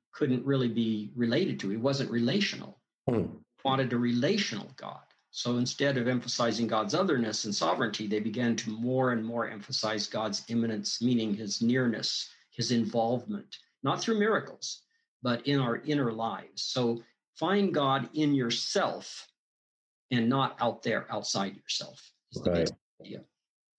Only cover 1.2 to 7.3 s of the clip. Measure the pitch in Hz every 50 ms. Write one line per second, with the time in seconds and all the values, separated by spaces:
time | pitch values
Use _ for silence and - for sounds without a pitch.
1.2 | 120 117 123 160 196 151 107 - - 98 104 113 113 139 139 139 120 101 113 120
2.2 | 120 123 180 202 202 - - - - - - _ _ _ _ _ _ 131 120 107
3.2 | 87 - - - - _ _ _ - 135 131 131 131 120 123 120 120 120 120 120
4.2 | 135 170 220 208 - - 113 98 90 - - - - - - - - _ _ _
5.2 | _ _ - - - 123 123 120 123 123 - - 139 143 131 123 117 127 127 120
6.2 | 120 120 - - 117 117 104 113 117 107 113 110 104 101 139 175 196 185 143 120
7.2 | 113 107